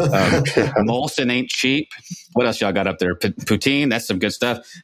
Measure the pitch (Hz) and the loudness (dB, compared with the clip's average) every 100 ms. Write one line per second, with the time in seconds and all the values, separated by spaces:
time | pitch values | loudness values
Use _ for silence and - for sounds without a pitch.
0 | 147 98 92 - 139 - 107 110 107 120 | 0 2 2 2 2 2 2 2 2 0
1 | 143 - 123 123 123 - 127 143 - - | -2 -2 0 0 -2 -2 0 0 -2 -12
2 | - - - 120 123 110 104 95 92 87 | -16 -18 -4 0 0 0 0 0 -2 0
3 | 90 87 104 - - 101 139 139 143 113 | -2 0 -4 -4 -2 0 2 2 0 0
4 | - 95 104 - 123 120 - - | -2 -2 -2 0 -2 -2 -8 -12